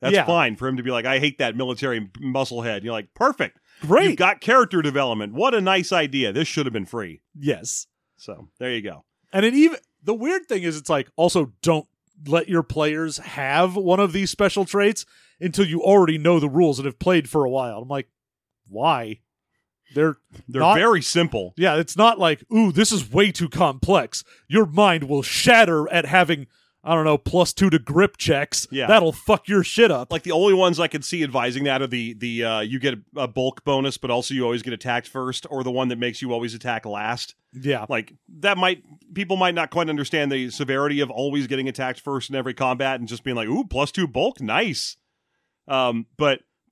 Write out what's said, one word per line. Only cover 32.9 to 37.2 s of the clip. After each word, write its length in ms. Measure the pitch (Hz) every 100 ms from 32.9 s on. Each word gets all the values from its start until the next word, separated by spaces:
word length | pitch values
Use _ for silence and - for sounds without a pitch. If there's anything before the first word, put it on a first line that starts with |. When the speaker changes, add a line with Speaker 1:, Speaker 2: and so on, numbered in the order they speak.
| 113 - 147
Speaker 1:
a 120 | 127
bulk 360 | 120 127 -
bonus, 340 | - 135 135 -
but 120 | 123
also 220 | 120 123
you 120 | 135
always 180 | 120 120
get 100 | 120
attacked 360 | 117 127 120 -
first, 380 | 135 127 127 -
or 120 | 139
the 80 | 127
one 180 | 123 127
that 100 | 120
makes 240 | 120 113
you 100 | 127
always 220 | 117 120
attack 320 | 113 127 113 110
last. 480 | 101 107 120